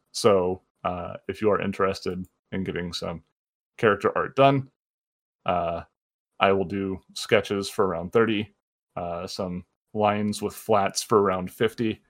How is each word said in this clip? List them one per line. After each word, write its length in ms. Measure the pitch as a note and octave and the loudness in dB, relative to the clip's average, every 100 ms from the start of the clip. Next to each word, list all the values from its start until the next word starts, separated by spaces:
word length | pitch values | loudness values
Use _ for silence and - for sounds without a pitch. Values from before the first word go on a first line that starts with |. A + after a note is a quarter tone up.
| _ | _
So, 500 | - A2+ G2 F2+ F#2 _ _ | 0 4 6 4 -2 _ _
uh, 300 | F#2 F2+ F2+ - - | -6 -4 -8 -10 -10
if 120 | F#2+ | -2
you 100 | G#2+ | 0
are 100 | F#2+ | 2
interested 640 | G2+ F#2+ F#2+ G2 F#2+ F2+ F#2 _ _ | 0 0 0 -2 -6 -6 -10 _ _
in 120 | G2 | -6
getting 280 | F#2+ E2+ F2 | -4 -4 -6
some 300 | - F2 E2 - _ _ _ _ - | -6 -8 -10 -14 _ _ _ _ 0
character 380 | A2+ G2 - - | 2 4 0 0
art 200 | - - | -2 4
done, 320 | C3+ C#3 C3+ _ _ _ _ _ _ _ - | 4 4 -2 _ _ _ _ _ _ _ -2
uh, 360 | F2 E2+ E2 - _ _ _ _ - | -2 -2 -4 -8 _ _ _ _ -2
I 120 | G2 | 2
will 120 | G2 | 2
do 360 | F2+ G2 G2 F#2 - | 0 -4 -4 -6 -10
sketches 540 | - - A2 - G2 G2 | -12 0 2 2 -2 -2
for 180 | - F#2+ | 0 0
around 260 | E2+ F2 | -2 0
thirty, 420 | A#2 A2+ G#2 G#2+ _ _ _ _ - | 2 2 0 -6 _ _ _ _ -10
uh, 300 | F2 F2 F#2+ | -8 -6 -8
some 380 | - F#2 F2+ - _ _ | -6 -6 -8 -12 _ _
lines 480 | A2 G#2 G#2 G#2 G#2 | 0 0 2 -2 -4
with 120 | G2+ | -6
flats 480 | - - G#2 G2 - | -6 0 2 2 -2
for 200 | - A2 | 2 4
around 280 | G2 F#2 F#2 | 4 0 -4
fifty, 520 | - A2+ - A2+ G#2 _ | -2 -2 -2 -4 -4 _